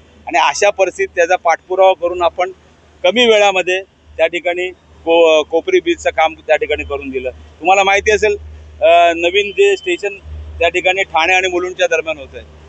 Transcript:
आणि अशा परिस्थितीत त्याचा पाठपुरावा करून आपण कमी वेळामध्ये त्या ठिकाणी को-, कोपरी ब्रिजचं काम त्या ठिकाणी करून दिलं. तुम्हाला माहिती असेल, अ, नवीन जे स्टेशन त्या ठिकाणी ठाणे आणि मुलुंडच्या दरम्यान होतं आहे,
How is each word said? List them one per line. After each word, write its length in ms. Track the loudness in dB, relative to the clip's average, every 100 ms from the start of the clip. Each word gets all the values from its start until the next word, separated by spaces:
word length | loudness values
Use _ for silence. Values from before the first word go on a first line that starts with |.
| _ _ -4
आणि 100 | 0
अशा 320 | 0 0 0
परिस्थितीत 460 | 0 -2 -2 -6 -2
त्याचा 200 | 0 0
पाठपुरावा 580 | 0 -2 -4 2 2
करून 280 | 2 -2 -2
आपण 300 | -4 -2 -6 -8 _ _ _ _
कमी 220 | 0 2 4
वेळामध्ये 560 | 4 2 0 -2 -6 -8 _ _ -2
त्या 100 | -2
ठिकाणी 420 | -2 -4 -4 -6 -10 _ -8 0
को-, 380 | 4 6 4
कोपरी 360 | 2 -2 0 0
ब्रिजचं 300 | 0 -4 -4
काम 240 | 0 -2 -2 -2
त्या 80 | -2
ठिकाणी 280 | 0 -6
करून 260 | -6 -8 -6
दिलं. 200 | -8 -8
तुम्हाला 540 | -12 -20 -4 0 2
माहिती 280 | 2 0 0
असेल, 260 | 0 0 -4 -8 -20 -18 0
अ, 320 | 4 6 4
नवीन 380 | 2 -2 -2 -2
जे 260 | 0 2 0
स्टेशन 380 | -4 -6 -6 -10 -18 -16 -12 -2
त्या 100 | -2
ठिकाणी 340 | 0 -2 -2
ठाणे 300 | -2 -2 0
आणि 140 | 0 0
मुलुंडच्या 400 | -4 -4 -4 -2
दरम्यान 300 | -2 -4 -10
होतं 200 | -12 -18
आहे, 80 | -20 -20